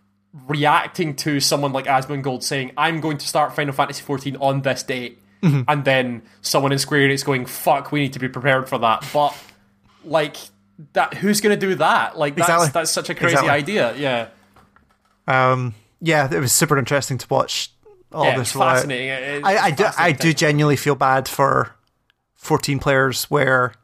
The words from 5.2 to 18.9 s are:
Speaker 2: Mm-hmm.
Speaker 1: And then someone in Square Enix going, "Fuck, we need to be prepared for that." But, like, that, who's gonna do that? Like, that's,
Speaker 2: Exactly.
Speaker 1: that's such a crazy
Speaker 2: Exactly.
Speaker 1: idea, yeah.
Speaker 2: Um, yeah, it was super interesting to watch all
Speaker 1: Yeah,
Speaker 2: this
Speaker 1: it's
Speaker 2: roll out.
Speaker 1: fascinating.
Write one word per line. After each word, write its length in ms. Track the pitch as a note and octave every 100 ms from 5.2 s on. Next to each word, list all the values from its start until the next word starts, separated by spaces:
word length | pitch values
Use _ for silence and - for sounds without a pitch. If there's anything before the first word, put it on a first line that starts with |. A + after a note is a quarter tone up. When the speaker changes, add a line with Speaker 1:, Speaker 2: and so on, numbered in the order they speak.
| _ _
Speaker 2:
Mm-hmm. 220 | E3+ C#3 B2+
Speaker 1:
And 160 | D3
then 380 | C3+ C3 B2 A#2 - _
someone 300 | - D3 C#3
in 80 | C#3
Square 300 | - D3 C#3
Enix 160 | C#3 C#3+
going, 200 | C3 B2
"Fuck, 460 | - E3+ C#3+ C3+
we 80 | D3
need 140 | C3+
to 60 | C3+
be 100 | B2+
prepared 400 | B2+ C#3 C3 C3
for 80 | B2+
that." 280 | A2+ A2 -
But, 240 | D3 C#3+ - - _ _ _ _ _ D#3
like, 320 | D#3 D3+ - - _ _ - D3+
that, 220 | F#3 D#3 D3
who's 260 | G3 G#3
gonna 160 | G#3 G3
do 180 | F#3+ D#3+
that? 420 | E3 A#3 A2+ -
Like, 200 | D3 C#3+
that's, 100 | E3+
Speaker 2:
Exactly. 220 | E3+ D#3
Speaker 1:
that's 200 | E3 D#3+
such 180 | F3+ E3+
a 60 | -
crazy 180 | E3+
Speaker 2:
Exactly. 160 | D3 D3+
Speaker 1:
idea, 460 | D3 D3 G#3 A#2+ B2+
yeah. 300 | C#3 A#2+ A2+ _ _ _ _ _ _ _ _ _ -
Speaker 2:
Um, 480 | C3 B2+ B2+ B2 G#2+ _ _
yeah, 320 | E3 D3+ C3+
it 60 | C#3+
was 120 | B2
super 240 | - E3 C#3
interesting 400 | A#2 C#3+ - B2+
to 100 | -
watch 420 | C3+ - - - _ G#4+ - _
all 120 | D#3+ C#3+
Speaker 1:
Yeah, 120 | C3
Speaker 2:
this 120 | -
Speaker 1:
it's 60 | -
Speaker 2:
roll 80 |
out. 120 | E3 B2+
Speaker 1:
fascinating. 340 | C#3